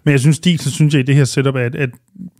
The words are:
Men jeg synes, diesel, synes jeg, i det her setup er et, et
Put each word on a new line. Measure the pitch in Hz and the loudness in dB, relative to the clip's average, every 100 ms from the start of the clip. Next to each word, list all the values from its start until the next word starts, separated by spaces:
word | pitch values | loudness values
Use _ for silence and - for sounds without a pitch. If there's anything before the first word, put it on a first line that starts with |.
Men | 147 | 0
jeg | 139 | 2
synes, | 147 147 | 2 2
diesel, | 180 165 139 | 0 -2 -2
synes | 120 151 | 0 2
jeg, | 147 | 2
i | |
det | 127 | 2
her | 139 | 2
setup | 131 143 135 | 2 0 -2
er | 131 120 | -2 -4
et, | 135 | -4
et | 131 - _ - 185 | -6 -8 _ -20 -20